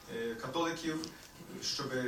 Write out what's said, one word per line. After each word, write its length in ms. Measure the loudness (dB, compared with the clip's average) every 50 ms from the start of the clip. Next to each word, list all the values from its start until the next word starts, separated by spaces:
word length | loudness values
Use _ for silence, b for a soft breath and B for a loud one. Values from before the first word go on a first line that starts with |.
| B -6 -2
е, 180 | 0 0 0 0
католиків, 720 | -2 -4 0 2 4 4 4 2 2 2 2 2 2 0 -2 B B B B -14 -14 -12 -10 -8 -4 -2
щоб 300 | 0 0 0 0 2 2 4 4